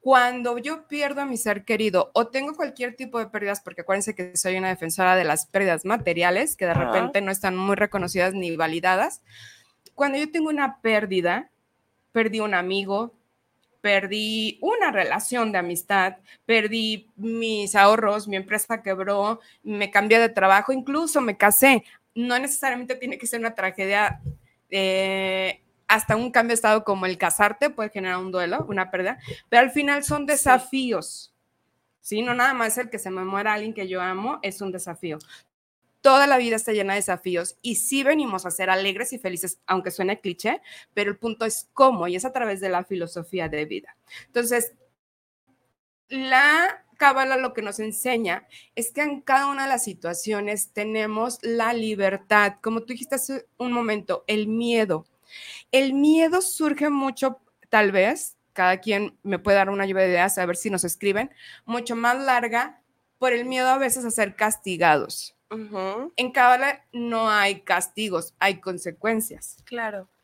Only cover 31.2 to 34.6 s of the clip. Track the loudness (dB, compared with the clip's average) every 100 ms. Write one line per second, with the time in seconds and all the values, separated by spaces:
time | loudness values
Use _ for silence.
31.2 | -20 _ _ _ _ _ _ _ -8 -4
32.2 | -2 2 2 2 -2 -2 -6 -8 -8 -8
33.2 | -4 -2 -2 -2 -4 -8 -8 -6 -4 -4
34.2 | -6 -6 -8 -6